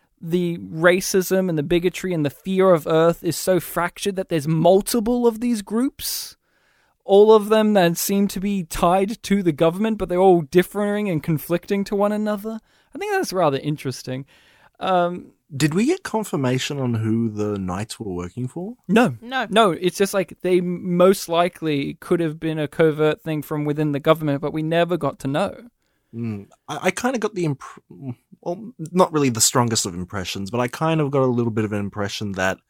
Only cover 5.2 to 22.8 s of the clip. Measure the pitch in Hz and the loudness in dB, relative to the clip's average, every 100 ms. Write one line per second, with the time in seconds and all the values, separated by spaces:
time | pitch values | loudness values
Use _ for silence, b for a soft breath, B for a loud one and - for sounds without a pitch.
5.2 | 240 220 240 220 196 220 269 - - - | 2 0 -2 -2 -2 -2 -2 -4 -8 -8
6.2 | - - _ _ _ _ _ _ - 196 | -10 -18 _ _ _ _ _ _ 4 6
7.2 | 214 220 208 220 214 208 170 170 - 196 | 8 8 6 2 4 4 4 2 0 0
8.2 | 202 196 196 202 165 - 175 185 196 226 | 0 -2 -4 -4 -6 -2 2 2 0 -4
9.2 | - 202 175 139 165 180 220 214 190 180 | -2 0 2 2 2 2 -2 -2 -2 4
10.2 | 190 175 147 175 180 202 208 208 208 160 | 6 6 4 2 2 0 -2 -2 -2 -2
11.2 | - 151 - 170 - 202 196 196 208 214 | -2 -4 -2 -4 -2 -4 -2 0 0 0
12.2 | 208 208 220 220 - _ _ 285 415 392 | -2 -4 -6 -12 -14 _ _ -10 -4 -2
13.2 | - 185 160 135 147 151 139 123 - 131 | -2 0 2 0 -2 -6 -6 -8 -8 -10
14.2 | 139 b b b b - 196 185 175 175 | -12 b b b b -6 0 2 2 -2
15.2 | - _ _ 135 156 170 247 381 - 220 | -12 _ _ -2 0 2 0 0 -4 -6
16.2 | 208 156 127 127 - 143 127 117 110 113 | -4 -2 0 -2 -2 -4 -2 -2 0 0
17.2 | 113 104 104 101 92 92 110 - 107 87 | -2 -2 -4 -4 -4 -6 -8 -10 -8 -8
18.2 | 90 - 123 165 190 247 - 208 226 117 | -8 -8 -10 -8 -12 -10 0 2 2 -2
19.2 | 226 262 220 202 214 156 185 - 196 196 | -8 -8 -2 2 2 2 -2 -2 -2 -2
20.2 | 185 - 180 185 180 180 180 175 185 196 | -4 -4 0 0 0 -4 -2 4 6 4
21.2 | - 165 180 - 160 143 147 151 - 175 | 0 0 0 -2 -2 -2 -2 -6 -2 0
22.2 | 165 156 160 156 147 - | 0 -4 -4 -4 -2 2